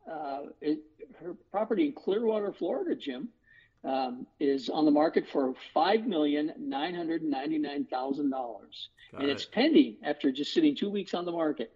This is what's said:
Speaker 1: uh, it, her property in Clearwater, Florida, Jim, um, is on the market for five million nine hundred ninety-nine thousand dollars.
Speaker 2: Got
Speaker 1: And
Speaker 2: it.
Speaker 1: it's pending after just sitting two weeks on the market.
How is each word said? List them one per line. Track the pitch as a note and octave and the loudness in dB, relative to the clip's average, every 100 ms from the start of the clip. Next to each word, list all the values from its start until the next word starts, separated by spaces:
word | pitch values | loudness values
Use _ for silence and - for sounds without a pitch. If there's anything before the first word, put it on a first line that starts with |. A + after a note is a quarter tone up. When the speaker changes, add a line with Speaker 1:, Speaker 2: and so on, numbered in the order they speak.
| E3 | -12
Speaker 1:
uh, | D#3+ D3 C#3 C#3+ - | -10 -8 -8 -10 -6
it, | D3 D3+ - _ - - | -2 -2 -6 _ -20 -16
her | E3 E3+ _ | -14 -14 _
property | G3 G#3+ G#3+ D3+ | -4 0 2 2
in | |
Clearwater, | - - G3+ A#3 A3 G3+ | 0 -2 2 2 0 -2
Florida, | - E3+ B3+ F4+ - | -4 -4 -2 -2 -4
Jim, | - B2 A3 _ _ - _ _ | -6 -8 -10 _ _ -20 _ _
um, | C3+ C3 C3 B2 - _ | -4 -2 -2 -6 -14 _
is | C#3+ C#3 A#2+ | 0 0 0
on | E3 | 2
the | D3+ | 6
market | D3 D#3+ F3+ E3 | 6 6 2 0
for | D#3+ C3 C3 - | 0 0 -2 -2
five | D3+ E3+ A3+ A3+ | 2 4 4 2
million | E3+ D3 D3 D#3 - | 2 2 2 -2 -6
nine | C#3 C3+ E3 F3 | -6 -4 -4 -4
hundred | E3 E3 | -4 -2
ninety-nine | D#3 C3 D#3 D#3+ D3 C#3+ | -2 -2 -2 -2 -2 -4
thousand | C3 B2+ C3 C#3 C#3+ | -4 -4 -4 -2 -2
dollars. | C3 B2 G2+ - - - _ - | -2 -6 -10 -16 -18 -18 _ -18
Speaker 2:
Got | - | -4
Speaker 1:
And | C#3 | -2
Speaker 2:
it. | |
Speaker 1:
it's | - | -2
pending | - - D4 B3 B2 G#2 | -4 2 6 6 6 0
after | D3+ - C#3+ | -6 -2 -2
just | C3 D3 | -2 0
sitting | - D#3 | 2 2
two | C#3+ G3+ | 2 -2
weeks | G3+ F#3 | -4 -4
on | F#3 | -4
the | F3 | -4
market. | E3+ D#3+ B2+ - | -2 -2 -2 -8